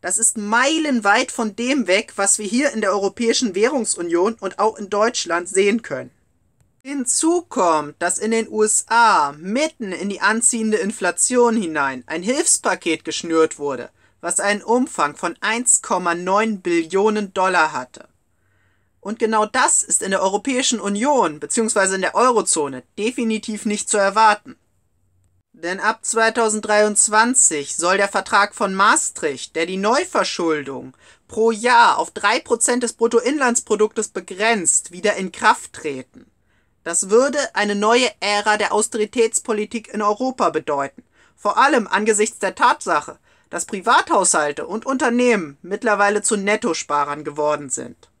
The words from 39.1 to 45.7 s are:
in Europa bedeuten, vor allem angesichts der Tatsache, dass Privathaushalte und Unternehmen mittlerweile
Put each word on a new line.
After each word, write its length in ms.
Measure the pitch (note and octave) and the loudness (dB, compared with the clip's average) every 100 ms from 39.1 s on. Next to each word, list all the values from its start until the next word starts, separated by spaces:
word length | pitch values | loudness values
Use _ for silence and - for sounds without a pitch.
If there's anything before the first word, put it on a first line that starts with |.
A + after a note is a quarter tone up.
| B3+ A3+ - - G#3+ G#3 A#3 - | 0 0 0 -4 -4 -4 -8 -8
in 80 | G#3 | -2
Europa 480 | G#3 G#3 C4 B3+ F#3+ | 0 0 -2 0 0
bedeuten, 540 | D#3 D3+ C#3+ C#3 - _ _ _ _ | 0 -4 -4 -4 -8 _ _ _ _
vor 200 | G#3 G#3+ | -2 2
allem 300 | C4+ D4 G3 | 4 2 0
angesichts 520 | F#3+ G#3+ G#3 G#3+ - | -2 0 0 0 -2
der 160 | G3 - | -6 2
Tatsache, 600 | C#4+ D4+ - D#3 - - _ _ _ | 2 2 0 -2 -2 -18 _ _ _
dass 140 | - | -10
Privathaushalte 1040 | - G3 G#3 C#4 F#4+ C#4 F#3 E3+ D3 D3 - | -8 -6 2 2 4 0 2 0 -2 -4 -6
und 180 | G#3 - | -8 -4
Unternehmen 720 | B3+ C#4 A#3+ B3 A3 D#3 C#3+ | -2 0 2 2 2 -2 -12
mittlerweile 600 | F3 | -10